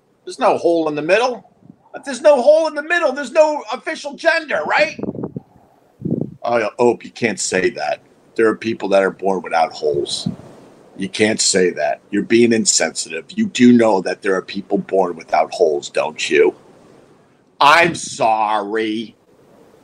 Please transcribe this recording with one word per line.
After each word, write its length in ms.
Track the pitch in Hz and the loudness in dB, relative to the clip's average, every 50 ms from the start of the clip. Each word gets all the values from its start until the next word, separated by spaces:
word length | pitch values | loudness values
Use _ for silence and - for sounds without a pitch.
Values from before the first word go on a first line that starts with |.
| _ _ _ _ - | _ _ _ _ -18
There's 140 | - - - | -14 -6 0
no 180 | 254 202 147 | 0 0 2
hole 320 | 117 - 170 170 165 160 156 | 2 2 0 0 0 0 -2
in 60 | 151 | -4
the 80 | 147 | -4
middle. 480 | 151 156 185 220 247 262 240 202 - _ _ _ _ - - _ _ _ - | 0 2 2 2 2 0 -4 -6 -12 _ _ _ _ -20 -20 _ _ _ -18
If 100 | - - | -14 -10
there's 180 | 285 262 226 | -10 -4 2
no 180 | 302 311 294 254 | 4 4 6 6
hole 260 | 233 277 302 320 330 311 | 6 4 4 4 4 0
in 60 | 302 | -4
the 80 | 294 | -6
middle, 300 | 302 320 349 349 330 277 | -4 -2 0 0 0 0
there's 200 | 254 294 285 214 | -2 -2 -6 -2
no 300 | 285 330 302 311 302 285 - - | 2 4 4 4 2 -4 -6 -8
official 420 | - 220 - 349 320 262 - 294 - | -10 -8 -8 -8 -8 -8 -10 -14 -8
gender, 480 | - - 320 320 330 320 277 214 165 151 | -2 0 0 0 0 -2 -4 -6 -6 -4
right? 320 | 175 202 - - - - - - - - - - - - - - _ _ _ _ _ _ _ _ _ _ - - - - - - - - - | -2 0 0 0 -2 -4 -10 -10 -10 -8 -10 -10 -10 -12 -14 -16 _ _ _ _ _ _ _ _ _ _ -10 -6 -4 -2 -2 -4 -6 -8 -8
Oh, 140 | - 117 120 120 | -6 -2 -2 -2
yeah, 100 | 107 101 - - | -2 -2 0 2
Ope, 260 | 123 120 113 - - | 2 2 2 0 -6
you 60 | - | -16
can't 280 | - - 120 110 101 92 | -10 -4 -4 -4 -2 -4
say 320 | - - - 92 92 90 | -6 -4 -2 0 0 -2
that. 300 | 73 73 76 73 71 - _ _ _ _ _ _ - | -2 -4 -6 -6 -6 -8 _ _ _ _ _ _ -2
There 140 | - 113 110 | 2 2 2
are 80 | 107 | 2
people 320 | - - 113 117 113 - 98 | 0 -4 -8 -6 -6 -4 0
that 120 | 98 98 | 2 2
are 80 | 98 95 | 2 2
born 320 | 90 - 92 98 95 90 | -2 -4 -4 -2 -2 -4
without 300 | 78 80 82 82 80 78 | -4 -2 0 0 0 0
holes. 540 | - - 78 76 71 71 67 - - - - - - - - - - - - - - _ - - - | -2 -4 -4 -2 -2 -2 -4 -6 -8 -8 -8 -8 -8 -10 -14 -20 -20 -20 -20 -20 -20 _ -20 -20 -12
You 140 | - 98 95 | -10 -10 -6
can't 300 | - - 107 107 110 - | -2 0 0 0 0 0
say 300 | - - - 95 92 90 | 0 0 2 2 2 0
that. 300 | - 76 73 73 - - _ - | 0 -2 -4 -4 -4 -6 _ -6
You're 120 | 101 101 | -4 -4
being 300 | 95 - 113 117 120 117 | -2 2 4 4 6 6
insensitive. 760 | 117 113 104 - - - 87 80 - - - 78 78 82 - - | 4 2 0 0 0 0 0 -2 -4 -8 -10 -10 -10 -12 -12 -10
You 160 | - 107 113 | -4 -4 -4
do 260 | 98 - - 123 123 | -2 2 4 6 8
know 280 | 123 117 113 110 104 95 | 8 8 6 4 2 0
that 220 | 90 95 92 - | 0 -2 -6 -4
there 120 | - 101 95 | -2 -2 -2
are 80 | 92 | -2
people 360 | - - - 101 95 - 101 98 | -4 -6 -10 -10 -8 -4 -4 -4
born 380 | 92 - 95 95 92 90 85 | -4 -2 0 0 0 0 -4
without 360 | 80 82 - - 80 80 - | -10 -8 -4 0 0 0 0
holes, 380 | - - 90 80 73 71 - - | 0 0 2 2 2 -2 -4 -6
don't 400 | - - 69 73 76 - - - | -4 -4 -4 -4 -4 -6 -4 0
you? 240 | 80 71 78 92 - - - - - - - - - - _ _ _ _ _ _ _ _ _ _ _ - | 4 4 4 4 2 -4 -16 -20 -20 -20 -20 -20 -20 -20 _ _ _ _ _ _ _ _ _ _ _ 2
I'm 340 | 143 143 156 165 170 175 156 | 4 6 6 6 4 2 0
sorry. 1200 | 123 - - - - 127 113 110 110 110 104 110 107 101 101 107 110 110 110 107 113 113 107 - _ _ _ _ _ _ _ _ - - _ _ _ | -6 -10 -10 -6 -2 0 0 2 0 0 0 -2 -2 -4 -4 -4 -4 -2 -2 -4 -6 -8 -10 -16 _ _ _ _ _ _ _ _ -20 -20 _ _ _